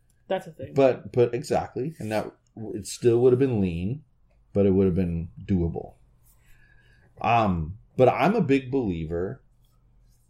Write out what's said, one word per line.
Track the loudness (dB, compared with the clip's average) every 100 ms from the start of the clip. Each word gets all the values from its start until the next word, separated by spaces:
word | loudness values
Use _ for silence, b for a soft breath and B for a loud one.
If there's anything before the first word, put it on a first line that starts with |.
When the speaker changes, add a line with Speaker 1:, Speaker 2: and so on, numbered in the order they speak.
| _ _ _
Speaker 1:
that's | -6 -6
a |
thing. | -16 -4
Speaker 2:
But, | 2 2 0 -4
but | 0 0
exactly. | 0 -4 -4 -4 -8 -10 -10
And | -4
that, | -4 -4 -12 _ -16 -12
it | -12 -12
still | 0 2 6
would | 4
have | 4
been | 2 2
lean, | 0 -2 -6 -8 -12 _ _ _ _
but | 2 4
it |
would | 4 2
have |
been | 2 -2 -4 -8 -12
doable. | -2 0 0 -4 -12 _ _ _ _ _ _ -20 _ _ _ _ _ -6
Um, | 0 2 2 0 -4 -10 -12 4
but | 4
I'm | 4 0
a | 0
big | 2 0 0
believer | -4 -2 -4 -6 -6 -6 -8 _ _ _ _ _ _ _ _